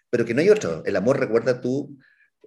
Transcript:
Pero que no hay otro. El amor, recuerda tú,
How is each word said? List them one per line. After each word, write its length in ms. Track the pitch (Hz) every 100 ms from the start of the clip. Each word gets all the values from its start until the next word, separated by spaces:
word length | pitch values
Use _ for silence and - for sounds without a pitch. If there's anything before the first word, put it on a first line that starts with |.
| _
Pero 140 | 123
que 100 | 117
no 80 | 117
hay 80 | 180
otro. 360 | 214 92 80 -
El 100 | 95
amor, 240 | 104 135
recuerda 400 | 123 113 143 123
tú, 380 | 123 135 - - _ _ _ _